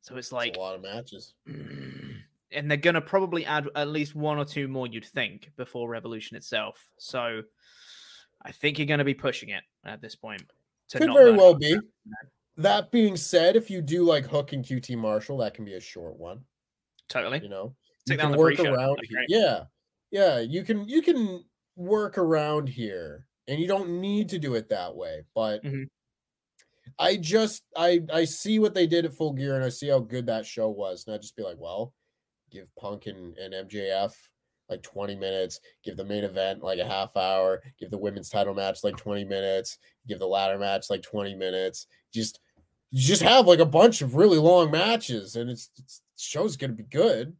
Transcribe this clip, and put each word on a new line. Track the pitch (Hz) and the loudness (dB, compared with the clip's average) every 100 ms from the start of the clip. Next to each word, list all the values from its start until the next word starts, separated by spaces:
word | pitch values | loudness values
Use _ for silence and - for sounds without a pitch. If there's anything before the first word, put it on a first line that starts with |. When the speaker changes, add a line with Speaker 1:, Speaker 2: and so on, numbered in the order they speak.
Speaker 1:
So | - 127 | -16 -12
it's | 123 | -8
Speaker 2:
It's | |
Speaker 1:
like | 127 120 113 | -4 -4 -6
Speaker 2:
a | |
lot | 95 95 | -10 -10
of | |
matches. | 95 107 131 98 - _ | -12 -12 -14 -18 -20 _
Speaker 1:
<clears throat> | - | -18
and | - - - 95 135 139 127 - _ _ - 147 | -16 -14 -14 -14 -14 -16 -16 -20 _ _ -8 -2
they're | 147 | 0
gonna | 170 165 | 2 2
probably | 156 196 190 170 - | 0 0 0 -4 -2
add | 151 143 147 | -4 -4 -6
at | 147 | -4
least | 151 147 151 | -4 -6 -4
one | 151 147 | -4 -4
or | 143 | -4
two | 147 139 | -6 -6
more, | 131 127 | -6 -8
you'd | 113 - | -10 -12
think, | - 113 98 - - | -6 -6 -8 -20 -16
before | 123 123 120 | -12 -10 -8
Revolution | 113 123 113 107 110 | -8 -10 -12 -14 -16
itself. | - 113 104 - - _ | -8 -6 -6 -12 -20 _
So | - 131 120 113 107 _ _ _ - - - - _ _ | -10 -6 -6 -8 -12 _ _ _ -20 -20 -20 -20 _ _
I | - | -20
think | - 151 147 | -4 -4 -2
you're | 147 | -2
gonna | 147 139 | 0 0
be | |
pushing | 143 139 120 - | -2 -4 -6 -10
it | 101 - _ - | -12 -12 _ -16
at | 107 | -16
this | 110 - | -16 -16
point | 110 101 - _ _ _ _ | -14 -14 -16 _ _ _ _
to | 254 | -2
Speaker 2:
Could | 320 | 4
Speaker 1:
not | 277 | 10
Speaker 2:
very | 247 | 10
Speaker 1:
burn | 214 | 12
Speaker 2:
well | 185 | 10
Speaker 1:
out. | 156 | 10
Speaker 2:
be. | 151 175 - _ - 214 - _ _ - | 4 2 0 _ -20 -20 -20 _ _ 0
That | 180 208 208 | 2 2 2
being | 240 214 180 | 2 2 2
said, | - 175 165 214 | 2 4 6 4
if | 226 | 2
you | 185 | -6
do, | 147 170 | -2 2
like, | 170 156 135 | 4 2 0
Hook | 147 139 | -4 -2
and | 139 120 | -8 -6
Q | 127 | -8
T | 123 120 | -6 -6
Marshall, | 110 107 107 139 | -2 -4 -4 -6
that | 110 | -6
can | 101 104 | -6 -14
be | 95 | -14
a | |
short | - - 82 78 | -16 -16 -16 -14
one. | 82 104 131 _ _ _ _ _ _ | -16 -16 -20 _ _ _ _ _ _
Speaker 1:
Totally. | 131 101 135 | -6 -4 -6
Speaker 2:
You | 104 | -8
know? | 98 104 135 _ _ - | -10 -12 -14 _ _ -6
Speaker 1:
Take | |
Speaker 2:
You | 143 | -2
Speaker 1:
that | |
Speaker 2:
can | 151 | 0
Speaker 1:
on | |
the | 143 | 4
Speaker 2:
work | 160 147 | 4 4
Speaker 1:
pre-show. | 160 | 0
Speaker 2:
around | 131 131 139 | 0 0 -2
Speaker 1:
That'd | |
be | 113 | -4
Speaker 2:
here. | 113 | -6
Speaker 1:
great. | 127 | 0
Speaker 2:
Yeah. | 202 190 104 78 _ _ _ _ | 2 2 0 -6 _ _ _ _
Yeah, | 196 190 131 | 2 2 2
you | 117 160 | -2 -6
can, | 202 220 208 | -2 -4 0
you | 294 | 0
can | 320 294 214 180 - _ _ - | 2 2 0 -4 -16 _ _ -14
work | 180 214 208 - | -2 0 0 0
around | 175 156 151 151 143 | 2 2 2 -2 -4
here, | 127 110 95 80 73 - _ - | -6 -8 -8 -12 -14 -20 _ -8
and | 143 | -4
you | 175 | 0
don't | 196 180 175 | -2 -2 -6
need | 190 208 196 | -2 -2 -2
to | 185 | -4
do | 147 117 | -4 -4
it | 110 | -2
that | 101 87 80 | -4 -4 -10
way, | 87 78 78 - | -10 -12 -8 -4
but | 110 107 | -2 -2
Speaker 1:
Mm-hmm. | 143 139 135 _ _ _ _ _ _ _ _ _ - - | -6 -10 -10 _ _ _ _ _ _ _ _ _ -20 0
Speaker 2:
I | - 226 | 2 2
just, | 160 214 220 220 _ - | 0 2 2 -2 _ 0
I, | 170 175 156 | 4 4 2
I | 160 165 | 0 0
see | - 208 214 | -2 0 2
what | 214 | 2
they | 202 170 | 2 2
did | 170 165 | 2 0
at | |
Full | 135 156 | -4 -6
Gear, | 139 139 135 | -4 -4 -2
and | |
I | 127 | -2
see | 127 143 | -4 0
how | 135 | 0
good | 113 123 120 | 0 -8 -4
that | 113 107 | -4 -6
show | - 110 | -4 -4
was, | 101 98 92 - | -4 -8 -8 -10
and | |
I | 107 | -12
just | 104 - | -12 -12
be | |
like, | 98 85 | -12 -10
"Well, | 82 95 131 _ _ _ _ _ _ | -10 -8 -8 _ _ _ _ _ _
give | - 92 - | -20 -20 -16
Punk | 104 101 107 | -12 -12 -14
and, | 95 90 85 | -16 -18 -16
and | 95 | -14
M | 95 95 | -14 -12
J | 104 98 | -10 -4
F, | 95 101 - - _ _ _ _ | -2 -4 -6 -20 _ _ _ _
like, | 92 | -14
twenty | - - 101 98 | -12 -10 -10 -8
minutes, | 95 95 92 - _ _ | -6 -4 -6 -8 _ _
give | - 90 | -16 -12
the | |
main | 98 104 101 | -8 -6 -4
event, | 92 95 98 | -4 -4 -4
like, | 92 92 | -6 -6
a | 90 | -4
half | 98 95 - | -4 -4 -2
hour, | 92 95 95 95 - _ | -2 2 0 0 -6 _
give | - | -12
the | 104 | -6
women's | 101 98 - | -6 -6 -6
title | 107 101 | -2 -2
match, | 98 98 95 | -2 -4 -2
like, | 104 - | -4 -6
twenty | - 101 | -8 -8
minutes, | 98 98 98 95 92 - _ _ 127 | -6 -4 -2 -2 -4 -12 _ _ -14
give | 95 | -6
the | 95 | -2
ladder | 98 98 98 | 0 0 -2
match, | 101 98 - | -2 -4 -4
like, | 98 | -6
twenty | - 107 98 95 | -6 -8 -8 -6
minutes." | 95 92 92 90 - _ _ | -6 -2 -4 -6 -18 _ _
Just, | 113 110 - _ _ _ _ _ | -6 -6 -6 _ _ _ _ _
just | 131 131 196 | 0 2 4
have, | 175 247 202 | 8 8 8
like, | 170 | 8
a | 160 | 8
bunch | 151 220 226 | 8 6 6
of | 135 127 | -2 4
really | 208 165 | 6 8
long | 156 180 160 | 8 8 6
matches, | 156 196 226 - 117 101 117 | 2 0 0 -2 -8 -6 -8
and | 120 | -6
it's, | 120 - _ | -8 -12 _
it's, | 131 - | -20 -20
the | _ _ | _ _
show's | - 147 208 139 | -10 -4 -4 -2
gonna | 135 | -6
be | 110 | -8
good. | 107 139 214 185 143 170 | -8 2 4 4 -4 -12